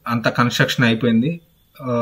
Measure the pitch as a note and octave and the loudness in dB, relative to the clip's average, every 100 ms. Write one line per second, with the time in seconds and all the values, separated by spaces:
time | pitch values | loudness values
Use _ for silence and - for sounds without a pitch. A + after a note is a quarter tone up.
0 | - A#2 B2 - A#2+ - C3 - A#2+ A2+ | -6 -4 -2 0 0 0 0 2 0 2
1 | A#2+ A2+ C3+ E3+ - _ _ - B2+ A#2+ | 2 2 0 -4 -12 _ _ -12 -4 -2